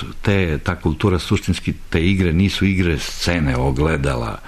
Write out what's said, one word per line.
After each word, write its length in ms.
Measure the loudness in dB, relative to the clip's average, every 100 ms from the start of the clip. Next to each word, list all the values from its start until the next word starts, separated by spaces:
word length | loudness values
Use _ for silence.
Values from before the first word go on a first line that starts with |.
| -8 -4
te, 360 | 0 2 2 0
ta 160 | -2
kultura 440 | -2 -2 0 2 2
suštinski, 560 | 0 0 0 -2 -2 -6 -4
te 160 | 0 2
igre 260 | 2 2
nisu 320 | 4 2 2
igre 340 | 2 2 2 0
scene, 580 | -4 -4 -2 0 0 0
ogledala, 840 | 0 0 0 0 0 -2 -4 -8